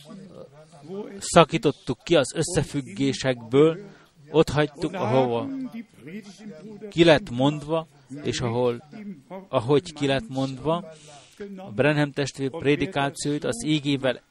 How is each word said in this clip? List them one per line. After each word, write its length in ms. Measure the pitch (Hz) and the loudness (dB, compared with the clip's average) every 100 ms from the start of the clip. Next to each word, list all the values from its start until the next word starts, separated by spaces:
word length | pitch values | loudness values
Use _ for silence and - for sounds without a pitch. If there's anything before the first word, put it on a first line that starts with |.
| 147 190 196 - - 139 156 - 147 190 214 196 | -20 -18 -18 -20 -20 -20 -20 -20 -12 -10 -10 -10
szakítottuk 840 | - 175 160 165 151 - - 131 | 2 6 6 4 0 0 -4 -8
ki 120 | - 170 | 2 2
az 180 | 127 - | 4 0
összefüggésekből, 1400 | - - - 147 127 - 135 127 135 123 113 131 156 165 202 - - _ 147 | -2 -2 -2 -4 -6 -2 0 0 -2 -2 2 6 6 4 -6 -20 -20 _ 0
ott 180 | 151 160 | 2 4
hagytuk, 440 | 139 151 - - | 2 0 -2 -6
ahova 540 | 190 135 131 131 117 113 - 254 226 226 156 143 196 208 185 - - - - - | -2 2 2 2 0 -4 -6 -8 -10 -16 -18 -16 -14 -16 -18 -18 -16 -16 -16 -4
ki 140 | 160 | 4
lett 260 | 170 143 104 | 6 6 4
mondva, 580 | 120 135 151 143 160 160 _ - - | 2 2 2 -2 -4 -6 _ -18 -8
és 160 | - 123 | -6 -2
ahol, 440 | 123 117 123 120 - - 104 147 - 185 - | -2 0 0 -2 -8 -16 -16 -16 -16 -18 -4
ahogy 460 | 127 113 147 - | -2 2 2 2
ki 140 | 147 143 | -2 -2
lett 200 | 135 117 | -2 -4
mondva, 640 | 131 135 131 135 165 170 - - - - - 208 - | -4 -4 -4 -2 -2 -4 -16 -20 -20 -20 -16 -14 -14
a 160 | - | -6
Branham 400 | 107 135 151 147 | 0 2 4 0
testvér 380 | 139 135 - 135 | -2 -6 -4 -6
prédikációit 920 | 160 135 147 139 143 139 139 143 147 | -2 0 2 0 -2 -2 -2 -4 -2
az 200 | 143 117 127 | -2 -4 -2
ígével 560 | 156 143 139 127 120 - | -2 0 0 0 -2 -2